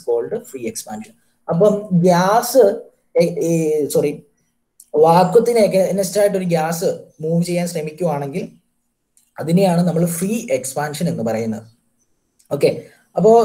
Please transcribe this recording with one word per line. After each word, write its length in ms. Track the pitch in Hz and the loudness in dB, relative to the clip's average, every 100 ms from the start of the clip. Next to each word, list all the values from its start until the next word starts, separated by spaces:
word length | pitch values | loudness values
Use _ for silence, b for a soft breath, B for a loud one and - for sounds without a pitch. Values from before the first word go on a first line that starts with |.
| - | -4
called 220 | 117 127 | -4 -2
free 340 | 226 - 131 113 | -8 -10 -12 -10
expansion. 500 | 110 - - - _ _ _ - | -12 -12 -14 -16 _ _ _ -6
അപ്പം 400 | 170 208 202 - | 2 2 2 0
ഗ്യാസ്, 880 | 180 180 175 185 220 240 269 - - - _ _ 165 | 2 4 4 2 2 2 4 4 2 -8 _ _ -2
ഏ, 40 | 170 | 0
ഏ, 600 | 170 165 165 156 151 135 | -2 -2 0 0 0 0
സോറി, 360 | 160 151 147 - _ _ _ _ _ _ | 0 -2 -6 -14 _ _ _ _ _ _
വാക്വത്തിന് 680 | 147 160 170 175 233 226 233 | 2 4 6 4 4 2 2
against 580 | 196 185 180 190 190 208 | 2 2 0 0 -2 0
ആയിട്ട് 200 | 202 190 | 0 0
ഒരു 100 | 180 | -2
ഗ്യാസ് 420 | 165 160 170 170 123 - _ | -2 -2 -2 -4 -4 -10 _
move 240 | 156 170 | -4 -2
ചെയ്യാൻ 240 | 170 175 175 | 0 -2 -4
ശ്രമിക്കുവാണെങ്കിൽ 760 | 165 156 156 175 143 143 165 226 - _ _ _ _ _ _ _ - | -6 -8 -6 -4 -4 -6 -8 -10 -14 _ _ _ _ _ _ _ -12
അതിനെയാണ് 440 | 151 175 190 170 | -2 2 2 2
നമ്മൾ 200 | 180 165 170 | 0 0 -2
free 280 | - 190 220 - | -2 -4 -6 -4
expansion 540 | 131 - 151 151 143 156 | -6 -4 -6 -8 -4 -6
എന്ന് 160 | 113 | -4
പറയുന്നത്. 440 | 113 110 113 110 - _ _ _ _ _ _ _ _ | -4 -4 -6 -8 -12 _ _ _ _ _ _ _ _
ഓക്കെ, 200 | 143 156 - B B B - | -2 0 0 B B B 0
അപ്പോ 180 | 202 233 | 4 4